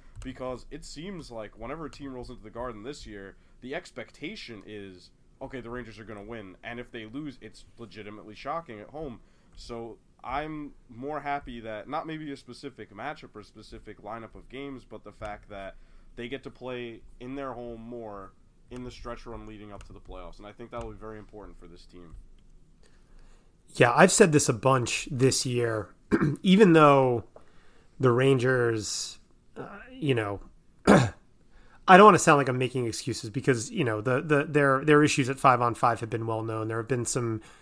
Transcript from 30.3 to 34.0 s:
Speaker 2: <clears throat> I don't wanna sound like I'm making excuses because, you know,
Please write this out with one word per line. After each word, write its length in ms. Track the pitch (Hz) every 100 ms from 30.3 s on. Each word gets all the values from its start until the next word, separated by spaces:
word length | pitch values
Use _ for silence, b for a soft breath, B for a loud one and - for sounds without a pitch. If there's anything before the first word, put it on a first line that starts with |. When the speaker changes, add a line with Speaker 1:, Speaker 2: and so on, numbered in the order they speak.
| 101 - -
Speaker 2:
<clears throat> 240 | _ _ -
I 1080 | 196 117 - _ _ _ - - - - 185
don't 100 | 214
wanna 140 | 175
sound 180 | - 147
like 100 | 135
I'm 80 | 127
making 280 | 127 131 117
excuses 440 | 104 - 110 113
because, 400 | 117 143 123 113
you 120 | 202
know, 180 | 127 107